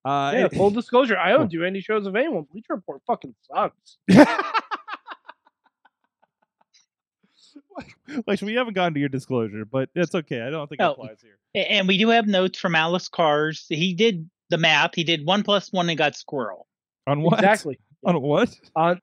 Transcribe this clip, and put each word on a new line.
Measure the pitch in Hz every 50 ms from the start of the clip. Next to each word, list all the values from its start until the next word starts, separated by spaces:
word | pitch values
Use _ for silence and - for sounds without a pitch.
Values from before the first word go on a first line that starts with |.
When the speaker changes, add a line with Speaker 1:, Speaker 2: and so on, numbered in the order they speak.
| -
Speaker 1:
Uh, | 135 143 143 139 143 -
Speaker 2:
Yeah, | 254 -
Speaker 1:
it | - -
Speaker 2:
full | 170 196 202
disclosure, | 202 240 - - 240 247 277 226 196 180
I | 170 185
don't | 233 302
Speaker 1:
Cool. | 294 185 165 165
Speaker 2:
do | 175
any | 185 196 196
shows | 180 - 214 214 196
of | 196 185
anyone. | 226 285 339 247 165 147 -
Bleacher | 165 220 - - 311
Report | 202 - - - - _
fucking | - 233 - - 254 214 _
sucks. | _ - - 185 208 - - _ _ _ - _ _ 196
Speaker 1:
<laughs> | 185 247 302 - 339 - - - - 440 - - 427 - - 440 392 - _ 466 359 - _ - - _ _ _ _ _ _ _ _ _ _ _ _ _ _ _ _ _ _ _ _ _ _ _ _ _ _ _ _ _ _ _ _ _ _ _ _ _ _ _ _ _ _ _ - 285 _ _ 392 320 - - - _ _ - 302 262 214
Like, | - 196 -
we | 202 208 226
haven't | 247 254 226 190
gotten | 185 180 170 156
to | 143
your | 143 139
disclosure, | 131 127 - - 127 120 113 101 104 110 110
but | 107 131 135 131 - -
it's | 175 175 160 -
okay. | 175 147 - 147 117
I | 113 135
don't | 156 160 147 139
think | 151 131
it | 190
Speaker 3:
Oh, | 160
Speaker 1:
applies | 139 135 110 110 110 _
here. | _ _ _ _ _ _ -
Speaker 3:
a-, | 202 170 -
and | 214 202 190 185
we | 196 185
do | 214 226
have | 233 233 214
notes | 208 196 185 185 185 - -
from | - 180 165
Alex | 160 160 170 180 180 - -
Cars. | - - 170 151 147 147 156 156 156 - - -
He | 165 151 185 190 175
did | 170 226 233 185 165 160 - _ _ _ -
the | 170 160
math. | 165 160 156 143 160 170 -
He | 180 160
did | 160 170 156 143
one | 165 196 208
plus | - 208 202 190 - -
one | - 180 175 170
and | 165 156
got | 151 143 -
squirrel. | - - - 151 135 117 101 92 - - _ _ _ _ _ _ _ -
Speaker 1:
On | 135 143 147
what? | 156 170 -
Speaker 2:
Exactly. | 208 185 196 214 208 - 151 127 - _ _ _ _ -
Speaker 1:
On | 202 175 147
what? | 127 147 143 185 240 - - - _ _ -
Speaker 2:
On | 160 165 175 180 180